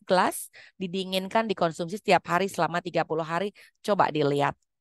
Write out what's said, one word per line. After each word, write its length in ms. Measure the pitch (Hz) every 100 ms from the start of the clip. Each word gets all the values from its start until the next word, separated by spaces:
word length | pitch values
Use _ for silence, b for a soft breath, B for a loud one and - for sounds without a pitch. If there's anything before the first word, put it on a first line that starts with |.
gelas, 480 | - 185 226 - - B B B
didinginkan, 720 | 185 190 185 190 190 226 226
dikonsumsi 480 | 190 170 156 170 202
setiap 320 | - 170 -
hari 240 | 170 190
selama 320 | - 156 175
tiga 240 | 175 160 156
puluh 160 | 160
hari. 320 | 156 170 202 - B B
Coba 320 | - 196 -
dilihat, 400 | 151 143 143 139 - _ _